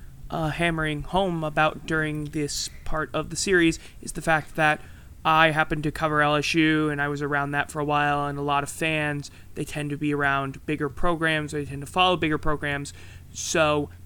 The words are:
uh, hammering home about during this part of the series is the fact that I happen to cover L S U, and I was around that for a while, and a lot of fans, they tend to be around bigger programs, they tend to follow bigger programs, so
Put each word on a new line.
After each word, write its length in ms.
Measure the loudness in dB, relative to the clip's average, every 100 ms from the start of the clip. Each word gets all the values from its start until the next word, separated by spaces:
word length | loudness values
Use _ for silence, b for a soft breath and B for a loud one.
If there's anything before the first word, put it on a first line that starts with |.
| b b -8
uh, 200 | -4 -2
hammering 560 | 0 0 0 -2 -4
home 380 | -2 0 0 0
about 440 | -2 2 2 0 -2
during 400 | 0 0 -4 -6
this 420 | -4 -4 -4 -8 -8
part 240 | -4 -2 -2
of 160 | -4 -4
the 60 | -4
series 420 | 4 6 6 2 B B
is 100 | -10
the 80 | -4
fact 360 | 2 2 2 2
that 260 | 2 2 -4 b b b
I 280 | 2 6 6
happen 280 | 4 0 0
to 100 | -2
cover 300 | -2 0 4
L 160 | 4 4
S 160 | 2
U, 380 | 4 4 4 2
and 100 | 0
I 80 | -2
was 140 | -2
around 300 | -2 0 0
that 180 | -2 -2
for 100 | -2
a 40 |
while, 420 | 0 2 2 2 -2
and 120 | -2
a 40 |
lot 200 | 0 0
of 60 | 0
fans, 640 | -2 -2 0 0 -2 -6 b b
they 100 | -10
tend 240 | -8 -6 -6
to 80 | -4
be 160 | -2
around 540 | 0 2 0 -2 -6 -6
bigger 240 | -4 -4
programs, 600 | 0 2 2 2 0 -2
they 120 | -4
tend 160 | -6 -8
to 60 | -4
follow 320 | 2 4 4
bigger 180 | 2 2
programs, 560 | 2 0 0 -4 -6 -12 B B B
so 560 | -10 -2 2 4 2 0 b